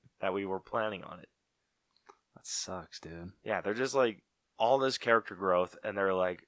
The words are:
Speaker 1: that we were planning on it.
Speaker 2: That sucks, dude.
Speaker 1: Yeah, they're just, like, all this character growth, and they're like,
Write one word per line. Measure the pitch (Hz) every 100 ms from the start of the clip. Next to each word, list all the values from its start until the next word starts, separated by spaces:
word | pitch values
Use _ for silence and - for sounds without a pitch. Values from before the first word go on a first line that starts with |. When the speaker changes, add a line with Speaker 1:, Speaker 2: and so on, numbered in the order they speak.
| _ _
Speaker 1:
that | 98
we | 95 98
were | 95
planning | - 117 110 98
on | 73 85
it. | - _ _ _ _ _ _ _ - _ _ -
Speaker 2:
That | -
sucks, | - - 92 80 -
dude. | - 82 87 -
Speaker 1:
Yeah, | - 98
they're | 95
just, | 110 131 135
like, | 123 101 _ _ _ -
all | 113 135
this | 135 123
character | - 113 - 90
growth, | 95 90 90 -
and | 107 101
they're | 98
like, | 92 92 90